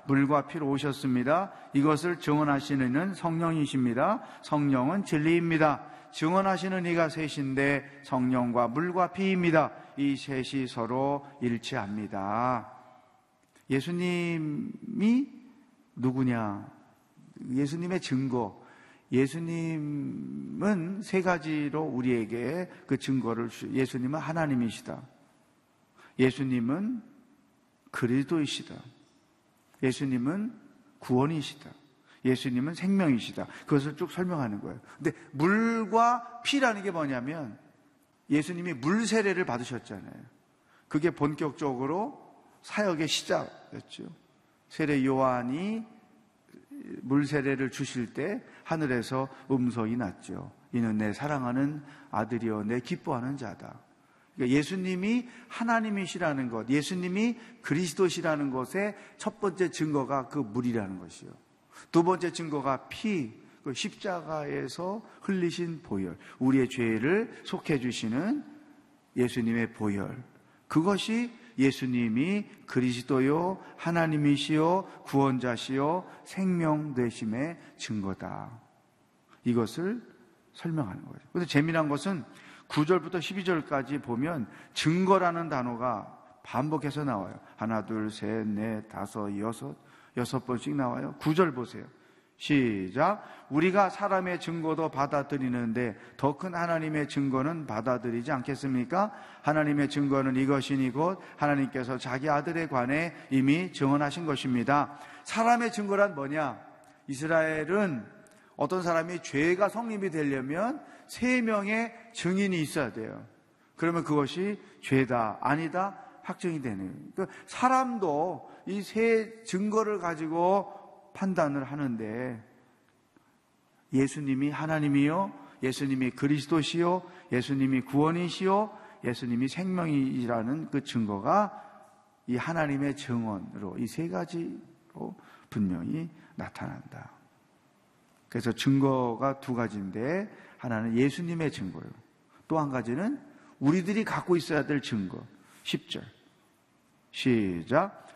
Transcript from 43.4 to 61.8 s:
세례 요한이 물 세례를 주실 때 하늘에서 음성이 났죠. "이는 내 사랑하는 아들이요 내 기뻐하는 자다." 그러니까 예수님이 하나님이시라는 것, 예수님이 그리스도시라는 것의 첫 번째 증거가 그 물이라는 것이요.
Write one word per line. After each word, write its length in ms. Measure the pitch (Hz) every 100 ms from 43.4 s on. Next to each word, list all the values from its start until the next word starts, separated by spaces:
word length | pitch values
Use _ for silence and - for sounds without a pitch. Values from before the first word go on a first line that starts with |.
| - - - - - - 107 160 _ _ _ _ _
세례 360 | - 151 139
요한이 800 | 131 131 131 123 123 147 202 226 220 - - _ _ _ _ - - 285 - -
물 240 | 123 139 139
세례를 440 | 147 135 135 131
주실 440 | - 135 127 113
때 280 | - 165 220 - -
하늘에서 640 | - 160 143 123 110 131 135 - -
음성이 460 | 135 123 117 110 120
났죠. 560 | 98 - - 92 95 - _
"이는 260 | 123 113 107
내 140 | 107
사랑하는 680 | 98 147 143 123 127 143 151 - - -
아들이요 540 | 101 110 117 113 107
내 160 | 104 123
기뻐하는 560 | 123 175 170 127 127 139
자다." 440 | 107 - - - _ _ _ _ _
그러니까 220 | - 123 139
예수님이 720 | 151 190 185 185 202 247 240 - -
하나님이시라는 1040 | - 233 226 220 202 175 180 165 139 123
것, 180 | 113 110
예수님이 680 | 143 147 180 180 190 233 226 - -
그리스도시라는 880 | - 143 175 147 180 175 160 151 139
것의 440 | 127 123 190 208 202 - -
첫 240 | 214 -
번째 300 | 202 165 175
증거가 580 | - 156 143 123 139 123
그 100 | 151
물이라는 600 | 113 117 123 117 95 92
것이요. 320 | 87 - 90 - _ _ _ -